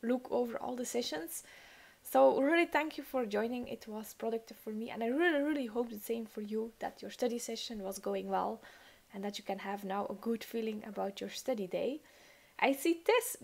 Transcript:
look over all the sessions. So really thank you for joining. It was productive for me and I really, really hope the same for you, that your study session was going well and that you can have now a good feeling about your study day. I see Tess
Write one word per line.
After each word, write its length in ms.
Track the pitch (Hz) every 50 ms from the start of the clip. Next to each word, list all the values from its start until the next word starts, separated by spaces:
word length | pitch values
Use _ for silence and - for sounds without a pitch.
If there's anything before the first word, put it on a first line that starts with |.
| -
look 240 | 233 254 247 247 -
over 280 | - 247 247 233 226 -
all 160 | - - 254
the 100 | 240 247
sessions. 560 | - - 240 240 - 311 320 330 330 - - - - - - - - - - - - - _ -
So 360 | - - 262 269 262 - -
really 280 | 269 285 330 339 339 330
thank 320 | - 294 311 311 - -
you 40 | 277
for 220 | - - 254 240
joining. 420 | 202 208 208 220 233 247 247 240 -
It 200 | 226 - - 226
was 260 | 208 214 214 - -
productive 440 | - 220 226 226 226 - - 214 -
for 160 | - 226 214
me 180 | 214 226 240
and 100 | - 214
I 60 | 233 233
really, 340 | 254 302 349 349 311 285
really 240 | 285 302 311 294 254
hope 240 | 220 208 240 247 233
the 80 | 220 208
same 300 | - - 233 233 226 220
for 140 | - 220
you, 300 | 214 208 214 220 220 226 - -
that 240 | - - - -
your 80 | 202 208
study 300 | - - 254 233 233 233
session 400 | - - 226 220 - - 233 208
was 180 | 190 190 196 196
going 320 | - 202 202 196 190 190
well 320 | 190 185 185 208 226 220 - - - - - - - - _ _
and 120 | - 202 196
that 160 | 202 202 -
you 40 | -
can 140 | - 196 196
have 260 | - 196 202 202 202
now 220 | 185 190 202 202 -
a 60 | 202
good 300 | 202 - 233 233 226 -
feeling 400 | - - 233 220 220 214 214 -
about 340 | 214 202 202 190 196 196 -
your 120 | 196 202
study 340 | - - - 269 262 214 190
day. 360 | 180 - 170 185 233 285 311 - - - - - - - - - - _ -
I 120 | - 269
see 300 | 269 - - 339 339 339 -
Tess 320 | - 453 494 466 - - -